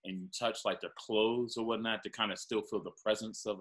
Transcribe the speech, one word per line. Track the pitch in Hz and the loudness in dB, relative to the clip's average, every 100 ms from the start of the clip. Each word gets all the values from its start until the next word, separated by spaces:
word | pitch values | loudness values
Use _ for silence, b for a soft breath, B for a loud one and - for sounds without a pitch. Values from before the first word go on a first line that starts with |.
| 95 | -8
and | 95 | -6
you | 92 - | -6 -2
touch, | 117 - | -2 0
like, | - 90 | 0 0
their | 107 - | -4 -10
clothes | - 107 113 120 117 120 | 0 4 6 4 0 -2
or | 113 | 0
whatnot | 113 113 107 | 0 0 -2
to | 101 | -4
kinda | - 107 90 | -2 -2 -2
still | - 110 | 0 -2
feel | - 104 | 0 -4
the | 87 - | -4 -2
presence | 110 107 113 110 107 | 2 2 0 -6 -4
of, | 95 | -4